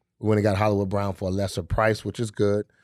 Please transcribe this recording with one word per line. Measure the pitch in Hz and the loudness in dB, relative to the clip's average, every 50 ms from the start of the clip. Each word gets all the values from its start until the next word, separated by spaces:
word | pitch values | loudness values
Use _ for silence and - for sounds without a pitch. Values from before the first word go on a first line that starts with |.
| _ _ _ - | _ _ _ -6
We | - 107 | 0 2
went | 107 107 | 2 4
and | 101 | 4
got | 107 95 | 2 2
Hollywood | 98 107 107 104 98 101 95 | 2 2 2 2 0 -2 -2
Brown | 101 101 101 98 92 | -2 -2 -2 -4 -4
for | - 101 92 | -4 -4 -4
a | 92 | -2
lesser | 98 98 95 - 104 85 | -2 -4 -4 -4 -8 -6
price, | - - - 110 110 107 - - | -4 0 2 2 2 2 0 -4
which | 104 - - | -8 -6 -6
is | 120 107 | -6 -6
good. | - - 104 101 101 104 104 _ _ _ | -2 0 0 2 2 0 -2 _ _ _